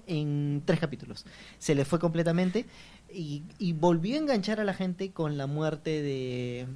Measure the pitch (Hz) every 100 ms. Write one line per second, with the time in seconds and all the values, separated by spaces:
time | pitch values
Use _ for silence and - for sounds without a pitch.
0 | - 156 151 147 147 143 143 160 156 139
1 | 123 107 - - - - - 143 135 170
2 | 175 165 165 170 185 202 240 - - -
3 | - 190 156 143 165 - 180 160 170 170
4 | 185 294 302 233 180 214 208 185 185 180
5 | 190 - 156 147 139 147 156 151 160 156
6 | 143 135 127 123 123 123 127